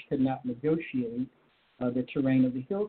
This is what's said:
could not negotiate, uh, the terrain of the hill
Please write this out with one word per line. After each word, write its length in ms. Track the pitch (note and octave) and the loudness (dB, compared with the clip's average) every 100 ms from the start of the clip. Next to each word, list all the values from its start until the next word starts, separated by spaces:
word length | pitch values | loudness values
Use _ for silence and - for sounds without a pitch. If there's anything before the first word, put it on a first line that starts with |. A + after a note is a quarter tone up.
| - | -4
could 120 | D3 | 0
not 240 | C3 C3 B2+ | 0 0 -6
negotiate, 800 | A#2+ D3+ D#3+ - C3 A#2 A#2+ C3+ _ _ _ _ - | -4 0 0 -2 -4 -4 -4 -6 _ _ _ _ -6
uh, 100 | B2 | -2
the 140 | B2 | -2
terrain 420 | B2 - C3+ C3 B2+ | -2 0 4 6 4
of 80 | |
the 80 | B2+ | 2
hill 260 | C3 G3 | -2 -2